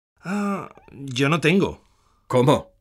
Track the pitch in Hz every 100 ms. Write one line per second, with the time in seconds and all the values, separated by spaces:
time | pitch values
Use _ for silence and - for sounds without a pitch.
0 | _ _ 165 202 202 190 - - - -
1 | 139 123 139 165 151 190 127 76 _ _
2 | _ _ - 127 135 123 - _